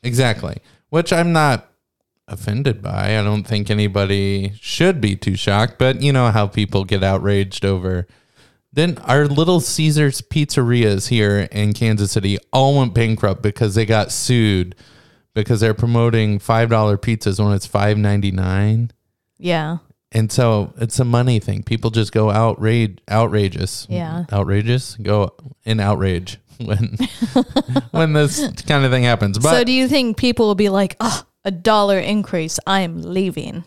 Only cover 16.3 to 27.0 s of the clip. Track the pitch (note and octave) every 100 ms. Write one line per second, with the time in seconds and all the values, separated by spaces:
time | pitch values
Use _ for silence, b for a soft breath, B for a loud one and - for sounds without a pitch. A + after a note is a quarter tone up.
16.3 | G2+ - A2+ A#2 A2+ G#2+ G2+ - A2+ -
17.3 | F#2+ G#2 G2+ - G2+ G2+ G#2+ G#2 G2+ G2
18.3 | F#2 F#2 F#2+ G#2 A2 A#2 _ _ _ _
19.3 | _ F3 E3 D#3 E3 _ _ _ A2 A2
20.3 | - A#2+ G#2+ G2 - A2+ - B2 A#2+ B2
21.3 | A#2 - G2 - A#2 A2+ A2+ G#2 A2 G#2+
22.3 | G#2 A2+ - G#2+ A#2 A2 F#2 - G#2 A2+
23.3 | G#2 G2 F2 F#2 - - - E3 E3 E3+
24.3 | G2+ E2+ G2 A2 B2 - - G#2 G#2 F#2+
25.3 | _ C#3 - - A2 G2+ G#2 F#2+ F2 F2+
26.3 | - _ - A2+ G2+ A#2 -